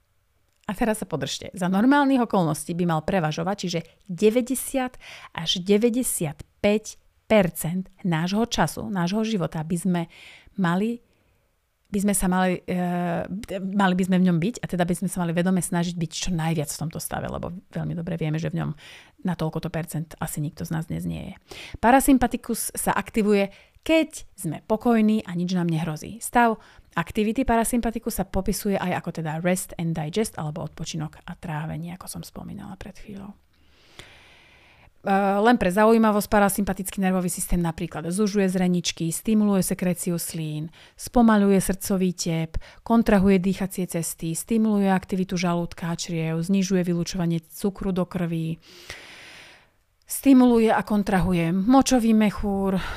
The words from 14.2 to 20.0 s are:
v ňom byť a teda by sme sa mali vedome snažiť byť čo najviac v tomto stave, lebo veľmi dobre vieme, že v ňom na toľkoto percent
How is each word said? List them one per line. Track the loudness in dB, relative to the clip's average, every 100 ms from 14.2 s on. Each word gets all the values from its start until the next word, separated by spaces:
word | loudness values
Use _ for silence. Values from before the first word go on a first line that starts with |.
v | 4
ňom | 4
byť | 0 -4
a | -6
teda | -2 0
by | 0
sme | -4
sa | -2
mali | -2 0
vedome | 2 0
snažiť | 0 -2 -2 -4
byť | -6
čo | -6 -4
najviac | -2 -2 -2 -4
v | -6
tomto | -8 -8
stave, | -8 -8 -6
lebo | -8 -8 -10 -12 -8
veľmi | -6 -6
dobre | -6 -4
vieme, | -4 -2
že | -4
v | -4
ňom | -6 -8 -14 -20 -20 _ -6
na | -4
toľkoto | -4 -6 -6
percent | -8 -6 -8